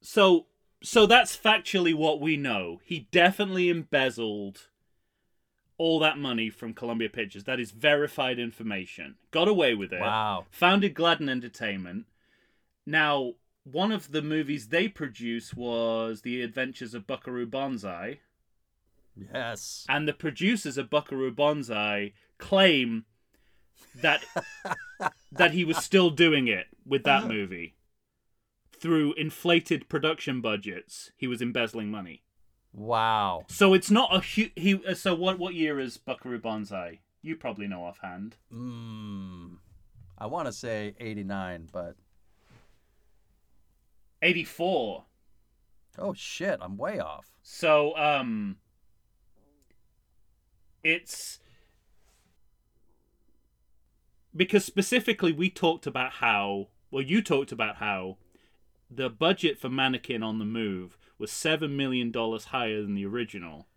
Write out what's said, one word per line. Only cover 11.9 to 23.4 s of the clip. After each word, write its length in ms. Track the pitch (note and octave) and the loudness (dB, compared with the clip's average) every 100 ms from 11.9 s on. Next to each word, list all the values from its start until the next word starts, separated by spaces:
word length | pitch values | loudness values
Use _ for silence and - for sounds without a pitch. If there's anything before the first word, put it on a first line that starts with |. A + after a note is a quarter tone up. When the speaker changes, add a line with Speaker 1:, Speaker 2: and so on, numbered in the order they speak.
| F#2+ - _ _ _ _ _ _ _ - | -10 -12 _ _ _ _ _ _ _ -2
Speaker 1:
Now, 480 | D#3 D3+ C#3+ B2 - _ _ | 0 2 2 -2 -8 _ _
one 280 | C3+ C#3+ G3+ | -8 -2 0
of 200 | G#3+ D3 | 0 -2
the 100 | D3+ | -4
movies 460 | D3+ D#3 C#3 D3 A2 | 0 -2 -2 -6 -2
they 200 | D#3+ G#3 | 0 0
produced 680 | - C#3+ A2 A#2 A#2 - A#2+ | -4 -10 -8 -6 -6 -8 -8
was 640 | A#2+ A#2 A#2 A2+ A2+ A2 | -4 0 0 0 -4 -6
The 200 | B2 B2 | -6 -6
Adventures 520 | A#2+ A#2+ C3 C3 A#2+ | -6 -4 -6 -6 -12
of 140 | A#2 G2 | -12 -8
Buckaroo 400 | C3 - B2 A#2 | -8 -6 -6 -6
Banzai. 720 | C3 C#3 B2 G2 F2 G2+ C#3+ _ _ _ _ _ _ _ _ _ - G2 | -4 -4 -6 -8 -8 -10 -12 _ _ _ _ _ _ _ _ _ -20 -10
Speaker 2:
Yes. 520 | C3 A#2 G#2+ - - - | -8 -6 -8 -12 -12 -4
Speaker 1:
And 180 | C#3+ D3+ | -2 -4
the 60 | |
producers 640 | C#3+ E3 C3 F#3 A3+ D3 C3 | -6 -8 -2 0 0 -4 -6
of 120 | B2 | -2
Buckaroo 420 | D3 - C3+ C3 | -2 -2 -4 -4
Banzai 840 | A#2+ D3 D3+ A#2+ G#2+ G#2 G2+ G2+ _ _ _ | 2 0 0 -4 -2 -2 -2 -4 _ _ _
claim 680 | - F#3+ F#3+ D3 A#2+ A2+ - _ _ _ | 0 6 6 6 2 -2 -8 _ _ _